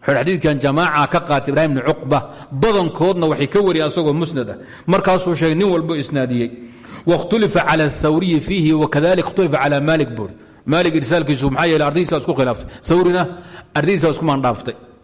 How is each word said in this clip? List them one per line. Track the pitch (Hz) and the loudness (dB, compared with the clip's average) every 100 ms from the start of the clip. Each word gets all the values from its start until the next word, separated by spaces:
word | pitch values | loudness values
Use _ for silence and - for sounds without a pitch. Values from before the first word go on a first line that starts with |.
| - | 0
Wuxuu | |
yidhi, | 139 156 185 | 0 0 0
"Xadiidkan | 156 143 | 0 0
jamaaca | 139 143 175 151 143 | 0 2 0 2 0
ka | 170 | 0
qaatay | 135 143 139 | 0 -2 0
Ibraahim | 139 156 | 0 0
ibn | 135 127 | 0 -2
Cuqba, | 156 131 139 - - - | -4 0 -2 -2 -16 -12
badankoodna | 135 147 202 170 - 175 185 160 | -2 2 2 0 0 0 2 0
waxay | 139 139 | 0 0
ka | 196 | 2
wariyeen | 202 165 156 | 2 0 0
asagoo | 180 156 | 0 0
musnad | 147 165 135 113 | 0 -2 -4 -6
ah." | 98 - - - | -10 -16 -14 0
Markaasuu | 190 190 185 185 165 | 2 2 0 0 0
sheegay | 165 156 | 0 2
nin | 202 | 2
walbo | 180 160 160 | 0 -2 -4
isnaadiyey. | 135 143 131 123 117 - - - - - - | -4 -2 -2 -2 -4 -6 -20 -20 -20 -8 0
"واختلف | 170 - 220 208 180 | 0 2 0 2 0
على | 151 156 | 2 2
الثوري | 151 - 156 156 175 160 | 0 0 0 0 2 0
فيه، | - 196 156 | 0 0 2
وكذلك | 156 151 147 160 185 | 2 2 2 2 2
اختلف | 165 - 180 143 | 0 0 0 2
على | 139 143 | 2 0
مالك،" | 147 160 135 | 2 0 0
buu | 117 101 | -4 -10
yidhi. | - - - - | -12 -20 -16 -2
Maalik | 156 175 160 | 0 2 0
irsaalkiisu | 131 175 143 139 139 | 0 0 0 0 0
maxaa | 131 170 | 0 2
yeelay? | 156 147 | 2 2
Ardaydiisa | 151 180 160 | 0 0 -2
isku | - | -2
khilaaftay. | 131 127 120 - - - | 0 0 -2 -8 -16 0
Thawrina | 170 180 180 170 - - - - | 2 4 2 -2 -6 -18 -20 -8
ardaydiisa | 147 147 196 165 | -2 0 2 0
isku | 143 160 | 0 0
maandhaaftay. | 139 127 113 - 113 - - | 0 0 -2 -6 -12 -16 -20